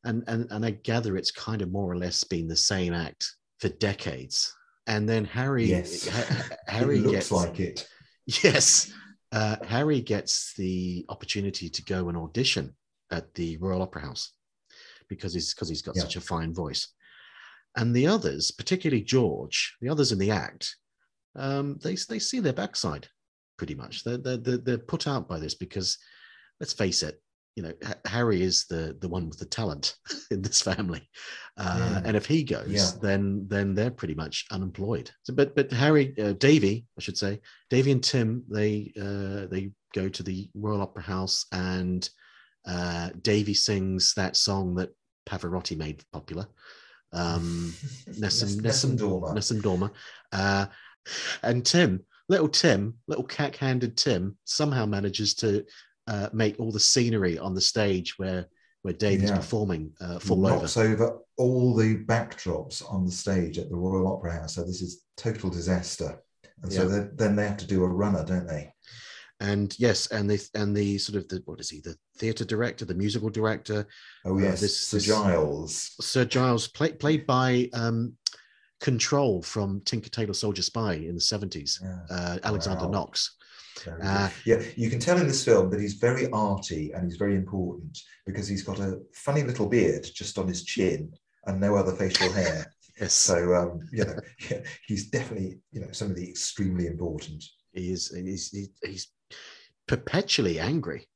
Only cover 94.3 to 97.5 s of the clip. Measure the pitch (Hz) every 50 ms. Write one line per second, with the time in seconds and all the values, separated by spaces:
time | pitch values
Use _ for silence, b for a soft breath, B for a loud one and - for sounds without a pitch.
94.3 | - _ - - - - B B B B B - 110 98 - - - 120 110 -
95.3 | - 95 95 92 90 - _ _ - 110 90 - - - 110 101 90 87 90 90
96.3 | - - - - - - 101 92 90 90 87 82 80 80 87 85 78 73 - 80
97.3 | 78 78 - -